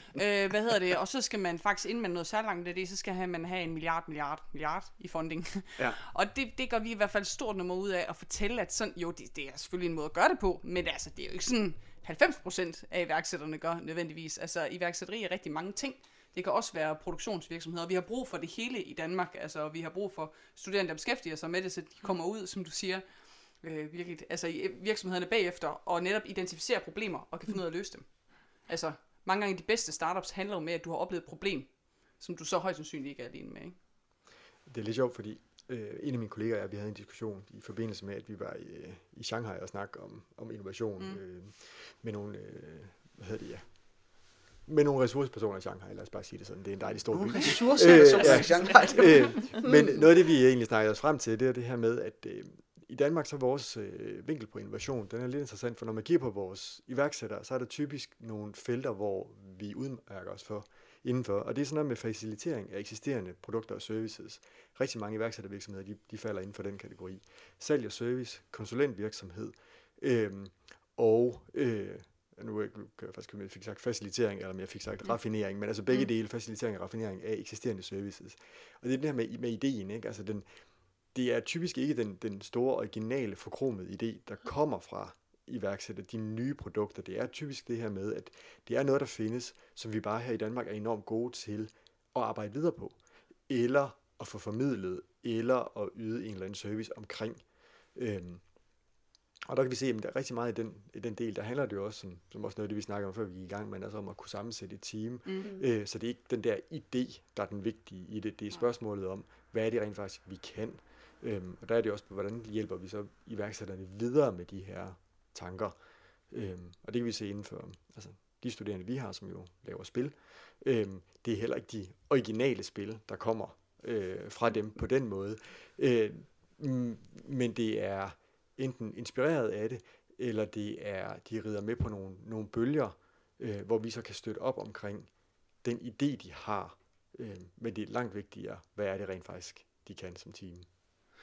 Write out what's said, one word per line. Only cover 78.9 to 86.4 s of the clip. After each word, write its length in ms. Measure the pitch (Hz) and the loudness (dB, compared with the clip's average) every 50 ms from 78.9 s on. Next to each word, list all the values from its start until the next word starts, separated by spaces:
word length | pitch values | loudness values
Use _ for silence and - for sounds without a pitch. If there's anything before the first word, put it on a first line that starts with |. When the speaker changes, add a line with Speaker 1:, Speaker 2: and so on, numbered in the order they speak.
Speaker 3:
er 40 | 131 | -2
det 80 | 131 147 | 0 0
her 80 | 156 139 | 0 0
med, 240 | 120 113 - 107 117 | 0 -2 -4 -4 -4
med 120 | 123 120 | -4 -4
ideen, 400 | 113 101 - 139 135 110 95 95 | -2 -2 -2 -2 -2 -2 -4 -6
ikke? 180 | 104 117 110 110 | -6 -6 -6 -8
Altså 140 | 104 101 | -8 -8
den, 220 | 98 101 107 104 - - - - - _ _ _ _ _ _ _ _ _ - | -6 -6 -6 -6 -8 -12 -18 -20 -20 _ _ _ _ _ _ _ _ _ -4
det 160 | 131 127 123 117 | 0 0 2 2
er 60 | 117 | 0
typisk 380 | 117 - - 170 170 175 - 131 | 0 -2 -4 -4 -4 -4 -2 0
ikke 160 | 131 147 147 | 0 0 2
den, 220 | 120 113 104 95 90 | 0 0 -2 -2 -6
den 180 | - 107 98 98 | -6 -6 -6 -6
store, 340 | - - - 120 123 135 127 | -8 -4 0 2 2 2 2
originale, 600 | - - 104 - 110 110 110 127 139 123 104 90 | 0 -2 -4 -4 -4 -4 -2 -2 -2 -2 -4 -6
forkromede 520 | - - - - - 139 135 113 95 92 92 98 - | -8 -10 -10 -4 -2 -2 -2 -2 -2 -6 -8 -6 -4
idé, 160 | 117 113 110 - - - | -4 -4 -4 -6 -12 -14
der 60 | 104 | -14
kommer 460 | - - 120 - 143 151 151 113 87 | -12 -10 -4 0 0 0 0 0 -4
fra 340 | - - 98 98 - - - _ _ _ _ _ _ | -6 -8 -10 -10 -10 -12 -14 _ _ _ _ _ _
iværksætter, 560 | - 127 113 101 98 101 98 - - 98 92 | -10 -8 -4 -4 -4 -4 -4 -8 -10 -10 -12
de 140 | 92 - - | -10 -10 -8
nye 380 | 113 110 107 110 113 | -8 -6 -6 -6 -4